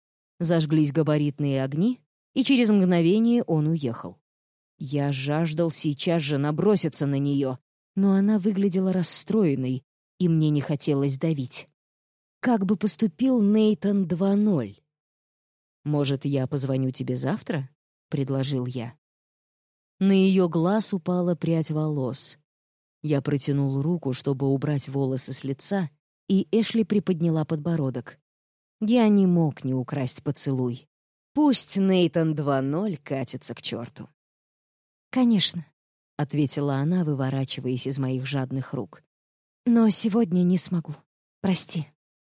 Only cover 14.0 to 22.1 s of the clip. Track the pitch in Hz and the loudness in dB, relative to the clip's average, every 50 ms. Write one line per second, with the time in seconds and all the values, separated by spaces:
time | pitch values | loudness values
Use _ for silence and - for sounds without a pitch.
14 | 190 151 180 160 196 196 202 202 208 214 185 143 113 98 101 _ _ _ _ _ | 0 0 -2 0 0 2 2 2 2 2 2 2 0 -4 -8 _ _ _ _ _
15 | _ _ _ _ _ _ _ _ _ _ _ _ _ _ _ _ - 147 147 147 | _ _ _ _ _ _ _ _ _ _ _ _ _ _ _ _ -4 -2 0 0
16 | 143 131 139 131 - 139 139 131 131 131 151 139 131 131 131 131 131 131 127 - | 2 0 0 -2 -2 -2 -2 0 -2 -2 -2 -4 -2 -2 0 0 0 -2 -2 -4
17 | 127 127 127 123 127 135 - - - - - 135 131 - _ _ _ _ _ _ | -4 -4 -4 -4 -2 -4 -4 -4 -4 -4 -4 -4 -6 -8 _ _ _ _ _ _
18 | _ - - 139 135 139 135 135 131 139 143 127 123 123 123 123 113 117 - _ | _ -6 -4 -4 -2 -2 -2 -2 -2 -2 -4 -4 -4 -6 -6 -8 -10 -10 -14 _
19 | _ _ _ _ _ _ _ _ _ _ _ _ _ _ _ _ _ _ _ - | _ _ _ _ _ _ _ _ _ _ _ _ _ _ _ _ _ _ _ 0
20 | 190 196 196 190 190 190 185 190 180 170 165 165 160 185 208 220 202 - 202 180 | 2 4 4 6 4 4 4 4 2 2 2 0 2 2 2 0 0 -2 -4 -4
21 | - 180 180 180 175 180 170 - - 165 165 160 156 - 151 156 156 156 151 143 | -4 -2 -2 0 0 0 -2 -2 0 0 0 0 0 -2 -2 -2 -2 -2 -2 -2
22 | 131 117 | -4 -4